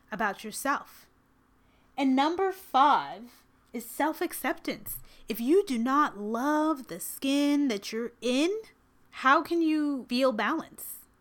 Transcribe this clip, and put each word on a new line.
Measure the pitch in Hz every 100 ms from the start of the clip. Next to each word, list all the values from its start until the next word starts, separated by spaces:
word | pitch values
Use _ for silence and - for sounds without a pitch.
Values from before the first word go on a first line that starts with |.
| _
about | 185 220 185
yourself. | 220 - 269 277 - - - _ _ _ _ _ _ _ _ -
And | 277
number | 262 294 349 381
five | 370 - 254 285 226 143 180 240 - _ _ _
is | 240 -
self-acceptance. | - 294 - - - 262 339 - - - - - - -
If | 214
you | 233 359
do | 403 240
not | 240 277 294 202
love | 208 226 277 302 311 294 -
the | 175
skin | - - 269 277 285 285 285
that | 202 -
you're | 220 233 -
in, | 233 254 330 440 440 _ _ _ _
how | - 262 302
can | - 339
you | 320 311 294 277 -
feel | 247 262
balance? | 220 214 311 - - - - - _